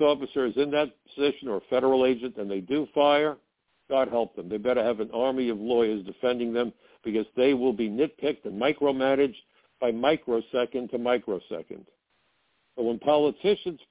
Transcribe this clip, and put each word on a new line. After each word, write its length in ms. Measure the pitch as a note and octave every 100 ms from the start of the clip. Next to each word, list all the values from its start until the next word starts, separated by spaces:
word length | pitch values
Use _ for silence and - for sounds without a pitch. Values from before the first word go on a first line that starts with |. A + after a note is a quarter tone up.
officer 440 | D3 C#3+ C3 C#3+ B2
is 100 | B2
in 140 | C#3+
that 180 | D3 D3 _ _
position 340 | - C#3+ C#3 C3
or 100 | G2
a 100 | -
federal 340 | B2+ C3 C3
agent 320 | C3 A#2+ B2+ A2
and 140 | G2+
they 100 | G2
do 280 | F2+ C#3+ C#3+
fire, 420 | D3+ C#3+ D3 D3+ C3+ _ _ _ _ -
God 200 | C3+ B2+
help 260 | A#2+ A2
them. 140 | - F2
They 100 | G#2+
better 240 | A#2 B2
have 180 | A2+ A2
an 100 | G#2+
army 360 | A#2 C3 C3 A#2+
of 100 | G#2+
lawyers 460 | A2+ A#2+ A2+ G#2+
defending 480 | F#2+ - B2 B2 A#2
them 200 | A#2 A#2+ - _ _
because 220 | A2+ G#2+ G#2 -
they 180 | C3
will 180 | C3 B2+
be 160 | G#2+ A2
nitpicked 560 | A2 D#3 - C#3+ C#3+
and 160 | - G2
micromanaged 760 | C3 D3 C#3+ C3+ C3 C3+ C#3 A2 _ _ _ -
by 120 | A#2+
microsecond 960 | A#2 C3 D#3+ - A#2 - B2+ A#2+ C3 A#2+
to 80 | B2
microsecond. 880 | A#2+ B2 - F#2 - E2 - D#2+ - _ _ _ _ _ _ _ _
But 100 | -
when 140 | A#2 A#2
politicians 800 | C#3+ D3+ D3 - G3 G3+ F#3 D#3+ -